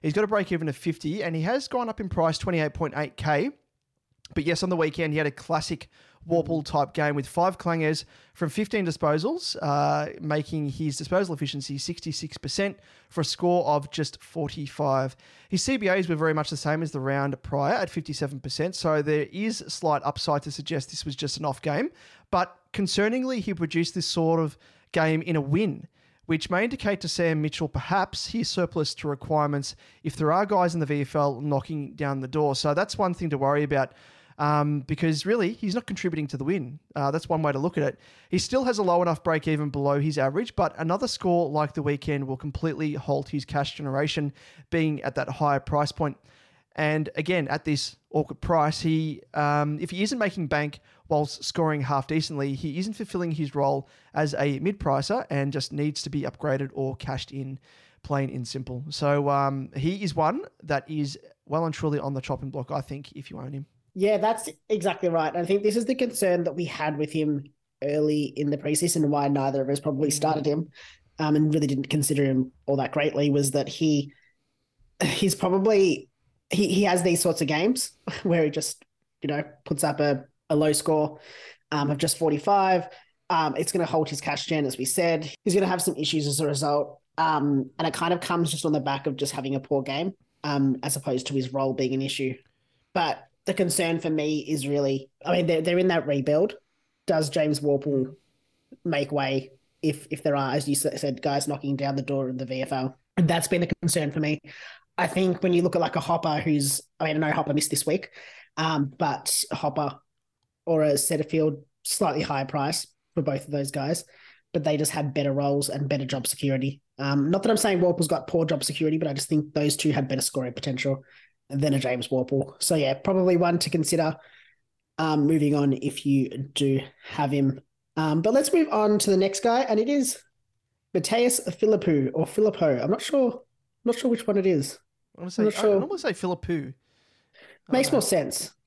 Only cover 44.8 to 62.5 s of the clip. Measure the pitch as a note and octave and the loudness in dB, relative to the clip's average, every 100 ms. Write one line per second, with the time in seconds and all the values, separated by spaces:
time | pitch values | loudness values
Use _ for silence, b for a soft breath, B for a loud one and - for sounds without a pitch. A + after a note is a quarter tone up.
44.8 | D#3 D3+ C#3 C3+ - B2+ D3+ C#3 - D3 | 2 0 -4 -4 -4 0 2 2 0 0
45.8 | D3 - D3+ - b b b b b - | 0 -2 -4 -4 b b b b b -2
46.8 | D3+ D#3 D3+ - D#3 F3+ C#3 D#3 - C#3+ | 0 0 -2 -4 0 0 0 -2 0 -2
47.8 | - - _ D3+ D3+ - - E3 D3+ D#3 | -2 -12 _ -2 -2 -4 0 2 2 0
48.8 | E3 D#3 D#3 C#3+ - D3+ D3 D3 D3 D3+ | 0 0 0 -6 -8 -2 0 2 0 -2
49.8 | E3+ F3+ G#3 B3+ G3+ F#3+ D3+ D3+ D3 - | -6 -2 -2 0 -2 -2 -2 0 -2 -6
50.8 | b b _ D3+ D3 - - - D#3+ D3+ | b b _ 0 0 -6 -6 0 0 0
51.8 | C3 C#3 C3 D#3 D3+ D3 C#3 C3+ D#3+ C#3+ | 0 0 0 -2 0 -4 -4 -2 -4 -4
52.8 | G3+ G#3 G#3 F3+ F3 D#3 C#3+ C#3+ C#3 C#3 | -6 -6 -6 -4 -2 -2 -4 0 0 0
53.8 | - b b - D3+ C#3 C#3+ C3+ E3 G3+ | -4 b b -2 0 0 0 0 -2 -2
54.8 | D3+ C3+ C3+ A#3 - C#3+ C#3 C#3+ - C#3+ | 0 0 0 -2 -2 -2 -2 -2 -6 -2
55.8 | D3 C#3 - C#3+ C#3 - D3+ C3+ C3+ - | -2 -4 -6 -4 -6 -6 -2 -2 -2 -4
56.8 | C3+ C3+ C3 C3 - C3+ C3+ C3+ b b | -6 -6 -8 -8 -8 -10 -10 -12 b b
57.8 | b b - C#3 C3+ C3 A#2 C3+ B2+ B2+ | b b -4 -2 -2 -4 -8 -8 -8 -10
58.8 | D3+ C#3+ D3 C#3+ C#3+ C#3 C#3 C#3 C3 C3+ | -8 -2 2 2 4 2 2 -2 -6 -2
59.8 | D#3 F#3+ G3 C3 D#3 B3+ G#4+ _ D#3 C#3 | -2 -2 -4 0 0 0 -8 _ -4 -4
60.8 | - D3+ C#3+ D3 - _ - D#3 E3 D3+ | -2 -4 -4 -6 -18 _ -6 -2 -2 -2
61.8 | D#3 D3 C#3+ C#3 - C3+ C3+ | -2 -2 -2 -6 -6 -6 -6